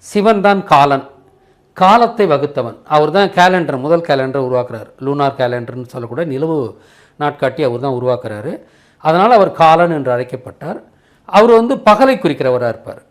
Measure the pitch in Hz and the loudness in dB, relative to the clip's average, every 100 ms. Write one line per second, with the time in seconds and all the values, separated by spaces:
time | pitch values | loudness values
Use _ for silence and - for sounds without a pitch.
0 | - 208 208 214 196 196 190 151 143 139 | -6 -2 2 2 2 0 2 4 4 0
1 | - _ _ _ _ _ _ - 185 220 | -4 _ _ _ _ _ _ 0 4 4
2 | 226 233 196 143 143 143 120 - _ 151 | 2 0 0 0 -2 -6 -8 -10 _ 0
3 | 151 175 196 - 180 185 156 135 139 170 | 2 0 0 2 2 2 -2 -4 -2 -2
4 | 170 139 131 135 127 127 123 113 - _ | 0 -2 -2 -4 -2 -2 -4 -10 -16 _
5 | 135 143 139 135 123 123 117 123 120 131 | -6 -2 -2 -2 -4 -4 -8 -12 -14 -14
6 | 117 120 165 135 160 160 117 - _ _ | -12 -8 -6 -4 -4 -4 -6 -10 _ _
7 | _ _ 147 147 - - 143 120 135 123 | _ _ -6 -4 -6 -2 -4 -2 -6 -4
8 | 127 120 110 104 113 254 - _ _ _ | -2 -4 -6 -12 -12 -12 -16 _ _ _
9 | 156 165 208 240 185 - 160 165 175 160 | 0 2 4 4 2 4 4 6 2 0
10 | 127 123 127 127 - - 143 214 _ _ | -2 -4 -4 -10 -16 -16 -14 -14 _ _
11 | _ _ - 190 226 226 233 277 - 208 | _ _ 0 4 6 4 2 0 2 4
12 | 262 262 170 139 131 123 120 113 - - | 4 2 -2 -2 -2 0 -2 -6 -12 -18
13 | _ | _